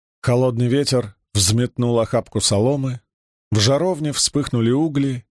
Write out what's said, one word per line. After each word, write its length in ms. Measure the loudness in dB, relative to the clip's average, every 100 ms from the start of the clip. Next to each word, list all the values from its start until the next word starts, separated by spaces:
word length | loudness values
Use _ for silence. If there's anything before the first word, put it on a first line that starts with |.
| _ _
Холодный 460 | 0 2 2 0 0
ветер 480 | 2 2 0 -2 -14 _
взметнул 640 | 0 2 2 0 -2 0 0
охапку 420 | 0 -2 -2 -4
соломы, 600 | 0 2 0 0 -4 -8 _ _ _ _ -4
в 80 | 0
жаровне 540 | 2 2 0 -2 -4
вспыхнули 580 | -2 -2 -2 -2 0 2
угли 560 | 2 0 0 -2 -4 _